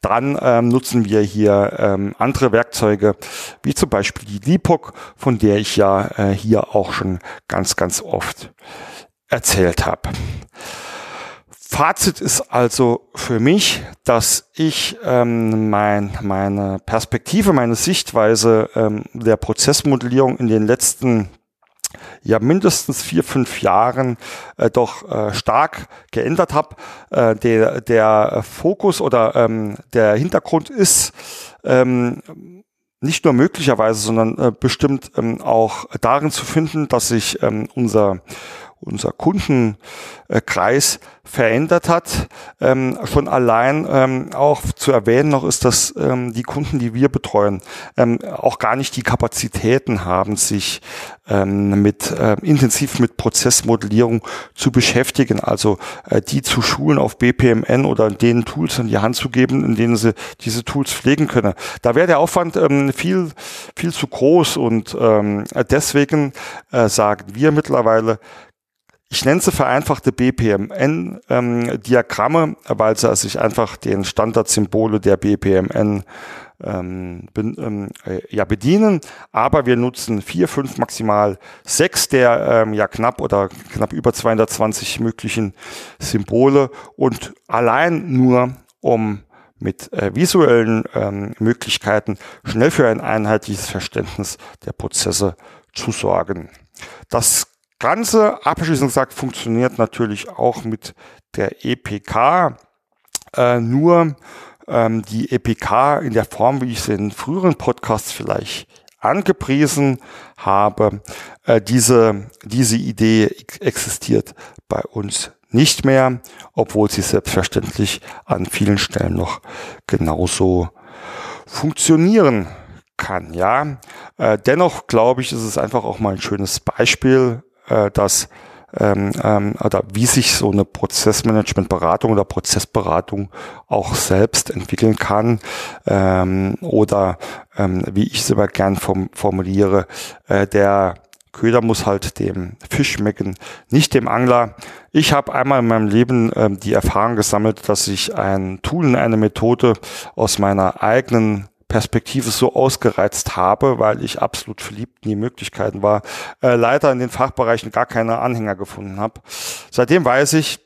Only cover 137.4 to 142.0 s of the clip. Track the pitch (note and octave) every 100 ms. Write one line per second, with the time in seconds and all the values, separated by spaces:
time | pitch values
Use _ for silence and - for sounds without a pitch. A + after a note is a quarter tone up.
137.4 | - - G2 F2+ - G2 G#2+ - - G#2
138.4 | G2+ - G2 G2 - F#2+ F#2+ - G#2 F#2+
139.4 | F#2 F#2+ G2+ G2 F2+ - - - _ G2
140.4 | G2 G#2 G2 G2+ F#2+ E2+ _ _ _ -
141.4 | A2+ A#2+ A2+ A2 - G2